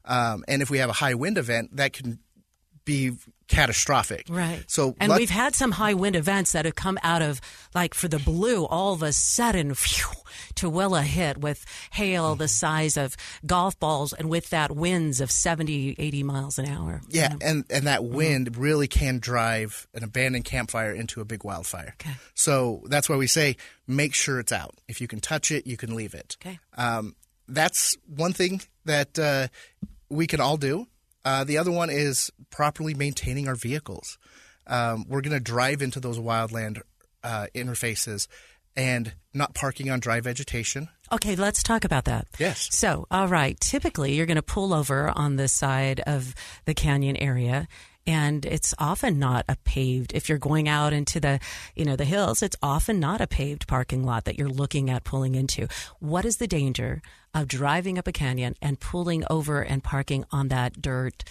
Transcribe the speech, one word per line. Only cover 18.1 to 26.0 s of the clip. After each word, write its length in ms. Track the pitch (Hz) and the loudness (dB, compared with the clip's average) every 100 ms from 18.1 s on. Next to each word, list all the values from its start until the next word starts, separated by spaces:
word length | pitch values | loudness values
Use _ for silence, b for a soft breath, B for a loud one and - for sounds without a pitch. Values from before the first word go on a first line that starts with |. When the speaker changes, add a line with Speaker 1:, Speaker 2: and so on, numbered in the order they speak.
| 123 | 0
Speaker 1:
wind 420 | 156 139 123 117 | 2 2 0 -2
really 300 | 139 151 143 | 2 2 2
can 320 | - 139 127 | 2 0 0
drive 680 | 113 123 113 113 110 - - - | 0 0 2 0 -2 -8 -14 -12
an 80 | |
abandoned 420 | 110 127 131 127 113 | -4 0 0 0 -2
campfire 460 | 131 113 117 110 | -4 -2 -2 -2
into 300 | 98 113 - | -4 -6 -8
a 40 | 107 | -8
big 180 | 110 | -8
wildfire. 520 | 104 92 - 90 71 - | -8 -6 -6 -8 -12 -12
Speaker 2:
Okay. 140 | 156 131 B B | -12 -12 B B
Speaker 1:
So 480 | - 139 123 104 - | 2 4 2 -2 -2
that's 240 | 143 135 | 0 2
why 60 | 139 | 2
we 120 | 131 | 2
say, 300 | - 147 123 B B B | 4 2 0 B B B
make 260 | 131 147 | 0 0
sure 260 | 143 - 131 | 0 0 -2
it's 120 | 110 | -2
out. 240 | 107 85 - - | -4 -4 -14 -14
If 140 | 117 | -10
you 60 | 120 | -8
can 120 | 110 | -4
touch 280 | - 156 - | -2 0 0
it, 140 | 151 127 | -2 -4
you 120 | 117 | -8
can 180 | 117 | -6
leave 180 | 113 | -6